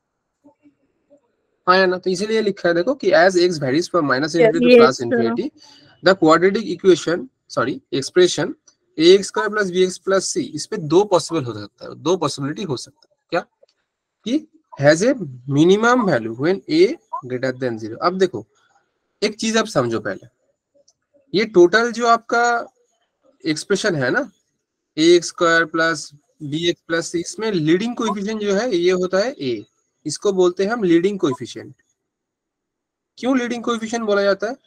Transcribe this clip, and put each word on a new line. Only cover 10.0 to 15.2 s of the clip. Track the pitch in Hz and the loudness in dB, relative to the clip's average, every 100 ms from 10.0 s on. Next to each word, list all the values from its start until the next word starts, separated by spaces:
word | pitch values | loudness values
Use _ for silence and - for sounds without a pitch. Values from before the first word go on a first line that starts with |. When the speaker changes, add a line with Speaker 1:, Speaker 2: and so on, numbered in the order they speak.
| - 190 185 | -2 -2 -2
Speaker 1:
सी, | 190 | -6
इस | 139 151 - | -6 -10 -10
पे | 208 | -10
दो | 151 165 | 0 2
possible | 208 175 - 165 | 4 0 0 -4
हो | 123 | -6
सकता | 107 104 _ 117 | -10 -14 _ -18
है, | 123 | -6
दो | 135 185 | -2 -2
possibility | 151 - 139 180 | -2 -4 -8 -6
हो | 185 123 | -8 -8
सकता | - _ _ | -10 _ _
है। | _ _ | _ _
क्या? | 170 - _ _ _ _ _ _ _ 208 | -6 -6 _ _ _ _ _ _ _ -6
कि | 285 - _ _ - | -6 -6 _ _ 0
has | 143 160 | 2 4
a | 233 277 | 2 -2